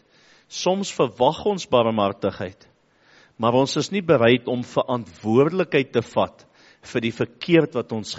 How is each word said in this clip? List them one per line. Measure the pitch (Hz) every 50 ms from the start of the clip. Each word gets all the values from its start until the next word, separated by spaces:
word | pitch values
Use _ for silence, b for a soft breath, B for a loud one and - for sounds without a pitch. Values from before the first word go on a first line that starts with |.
| b b b b b b b b b b
Soms | - - - 175 185 196 196 -
verwag | - - 156 123 101 - 123 143 160 - -
ons | 208 202 175 -
barmhartigheid, | - 139 123 113 113 113 110 101 98 98 - - 98 - - 98 90 - _ - _ _ _ _ b b b b b b b b b b -
maar | 113 117 117 127
ons | 139 135 - 156
is | 139 -
nie | 190 208 175
bereid | 160 156 123 117 117 127 123 123 113
om | 127 123
verantwoordelikheid | 120 - - 143 - - 123 120 107 - - - - 107 113 127 143 165 180 185 175 - - 143 131 - -
te | 120 110
vat | - - 113 95 - - - _ b b b b b b b - -
vir | - 123
die | 113 113 -
verkeerd | - 117 - - _ - - 170 165 147 - -
wat | 123 113 - 117
ons | 110 104 - -